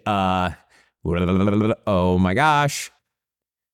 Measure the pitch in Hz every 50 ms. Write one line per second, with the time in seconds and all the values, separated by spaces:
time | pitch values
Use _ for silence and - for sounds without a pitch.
0 | - 107 104 101 95 92 92 92 90 90 - - _ _ _ _ _ _ _ _
1 | - 85 85 85 87 87 92 92 95 104 101 107 107 110 110 - - - 101 92
2 | 87 90 90 90 92 92 92 113 147 156 151 143 147 143 - - - - _ _
3 | _ _ _ _ _ _ _ _ _ _ _ _ _ _